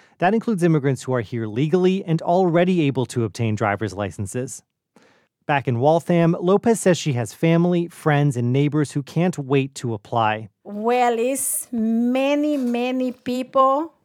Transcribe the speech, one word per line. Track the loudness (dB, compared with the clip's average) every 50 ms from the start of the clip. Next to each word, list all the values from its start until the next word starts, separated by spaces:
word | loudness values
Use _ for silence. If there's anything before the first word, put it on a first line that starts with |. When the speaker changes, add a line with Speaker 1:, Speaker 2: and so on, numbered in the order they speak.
| _ _ _ -2
Speaker 1:
That | 0 2 2
includes | 0 0 -2 0 0 2
immigrants | 2 2 2 2 0 -2 -2 -4
who | -4 -4
are | -4
here | -4 -4 -6 -6 -6
legally | -4 -2 -2 0 2 2 2 4 2 2 0 0
and | -2 -2 -2 0
already | 0 2 2 4 4 4 4 4 4 2 2
able | 2 2 0 -2 -4
to | -2 -2 -4 -4
obtain | -4 -2 -2 -2 -2 0
driver's | 0 0 0 0 0 -4 -6 -4
licenses. | -6 -6 -6 -6 -8 -10 -8 -8 -8 -8 -8 -12 -16 -20 _ _ _ _ _ _ _ _ _ _ _ _ _ _ _ _
Back | -2 -2 -2 0
in | -2 -2 2
Waltham, | 2 2 2 2 2 2 2 4 4 2 2 0
Lopez | 2 2 2 2 2 0 0 2
says | 2 2 2
she | 2 0 -2 -2
has | -2 -4 -6 -4
family, | -2 2 2 4 4 4 2 2 0 -2
friends, | -4 -8 -4 0 2 2 4 2 2 0
and | 0 -2 0
neighbors | 2 2 0 0 0 -2 -2 -2 -4
who | -6 -8
can't | -4 -2 -2 0 0 -2
wait | -4 -4 0 0 0 0 -2 -6
to | -8 -6 -6 -6
apply. | -6 -8 -4 0 0 2 0 0 -2 -6 -12 _ _ _
Speaker 2:
Well, | -14 -10 -4 -2 0 0 2 2 0 0 0
it's | -2 -2 -2 -4 -4 -6 -6 -8 -8 -6
many, | -4 -2 -2 0 0 0 0 0 0 0 0 0 0 0 0 0 0
many | -2 -2 -2 -2 -2 -2 -2 -2 -2 -4 -4
people | -6 -8 _ -6 -6 -6 -6 -2 0 2 2 4 2 0 -2 -6 -10 _ _